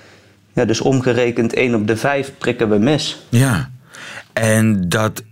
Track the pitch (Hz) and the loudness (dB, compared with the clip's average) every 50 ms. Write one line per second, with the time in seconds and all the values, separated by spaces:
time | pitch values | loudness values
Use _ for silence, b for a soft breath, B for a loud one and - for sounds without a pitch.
0 | b b b b b b b b _ _ _ - 123 - 117 - - 143 135 131 | b b b b b b b b _ _ _ -2 0 0 0 0 0 0 0 2
1 | 127 127 120 120 123 120 120 120 117 113 - - 127 127 117 113 104 107 113 110 | 2 0 0 2 0 0 0 0 -2 0 0 0 0 0 0 0 0 0 -2 0
2 | - 139 143 143 131 - - - - 120 123 - 120 107 107 104 104 135 156 139 | 0 -2 -2 -2 -4 -6 -10 -6 -4 -4 -2 -2 0 0 2 2 2 2 2 0
3 | - - - - - - - 117 131 135 117 85 - - - B B B B B | -2 -6 -8 -12 -8 -2 2 2 2 2 2 -2 -4 -6 -10 B B B B B
4 | B B B B B B _ 107 113 110 107 110 110 113 110 98 90 87 85 113 | B B B B B B _ -2 0 2 2 4 4 2 2 0 0 0 0 0
5 | 110 107 104 - - - | 0 0 -2 -6 -12 -10